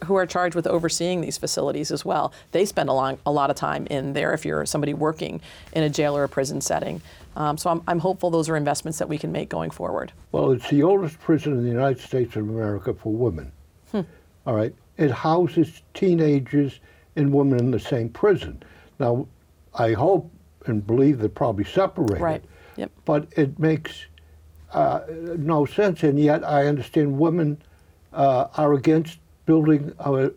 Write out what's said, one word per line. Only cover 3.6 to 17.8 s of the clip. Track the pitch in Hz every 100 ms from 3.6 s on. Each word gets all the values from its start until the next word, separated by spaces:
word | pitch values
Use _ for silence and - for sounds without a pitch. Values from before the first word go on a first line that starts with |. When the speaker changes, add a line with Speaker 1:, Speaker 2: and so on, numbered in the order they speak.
| 147 147 -
Speaker 1:
in | 139 135
there | 143 147
if | - 151
you're | 156 147
somebody | 156 143
working | 151 156 156 143 - - - -
in | 160
a | 151
jail | 147 147 143
or |
a | 139
prison | - 135 151
setting. | - - - - - - - -
Um, | 151 151
so | 180
I'm, | 165 170
I'm | 175
hopeful | 185 185 180
those | 165 156
are | 156
investments | 143 147 160 160
that | -
we | 151
can | 160
make | 160 156
going | 165 165
forward. | - 87 76 65 - -
Speaker 2:
Well, | 156 143
it's | 127 -
the | 143
oldest | 160 196 170 -
prison | - 160 151
in | 131
the | 120
United | 120 139 131
States | - 131 120 110
of | 107
America | 110 107 101 110
for | 110 110
women. | 110 123 82 67 - - _ _
Speaker 1:
Hmm. | 214 165 - _ _ -
Speaker 2:
All | 113
right. | 113 - _ -
It | 151
houses | 120 151 170 175 170 160 - -
teenagers | - 196 170 156 143 127 143 139 - - _ _ -
and | 143
women | 139 139 123
in | 120
the |
same | 117